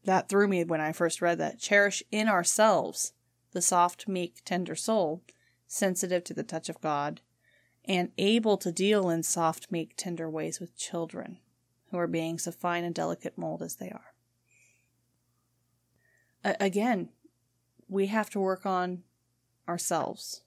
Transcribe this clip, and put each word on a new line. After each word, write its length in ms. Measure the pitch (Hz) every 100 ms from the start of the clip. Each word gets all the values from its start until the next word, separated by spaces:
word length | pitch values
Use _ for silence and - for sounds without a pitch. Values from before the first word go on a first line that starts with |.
that 260 | - 185 -
threw 180 | 196 202
me 160 | 185
when 180 | 165 160
I 100 | 156
first 300 | 160 170 -
read 160 | 170 170
that. 220 | 156 -
"Cherish 440 | - 202 202 - -
in 160 | 208 220
ourselves 840 | 190 175 - 214 175 - - - _ _ _ _
the 100 | 185
soft, 460 | - 180 175 - -
meek, 340 | 185 175 - -
tender 300 | 180 170 160
soul, 480 | - 220 160 170 _ _ _ _ _
sensitive 560 | - 196 180 185 180 175
to 80 |
the 100 | 165
touch 260 | - 160 -
of 120 | 160
God, 400 | 160 143 147 160 _ _ _ _ _ _ -
and 260 | 185 175 -
able 400 | 196 226 220 196
to 140 | 180
deal 380 | 170 196 208 180
in 140 | 165
soft, 480 | 165 180 165 160 -
meek, 240 | 170 160 -
tender 320 | 180 170 165
ways 300 | 156 160 160
with 160 | 170 -
children 640 | - 170 165 - - 180 _ _ _ _ _
who 80 | 180
are 100 | 170
beings 400 | 170 165 165 -
of 80 | 170
fine 280 | 175 170
and 120 | 175 165
delicate 420 | 165 170 - -
mold 240 | 165 165
as 140 | 170 -
they 140 | 180
are." 240 | - - _ _ _ _ _ _ _ _ _ _ _ _ _ _ _ _ _ _ _ _ _ _ _
A-, 140 | 202 -
again, 500 | 196 196 233 202 170 _ _ _ _ _ _ _ -
we 200 | 190 196
have 220 | 220 208
to 80 | 202
work 260 | 190 185 196
on 380 | 185 180 180 _ _ _ _ _ _ -
ourselves. 760 | 175 - 165 135 - - -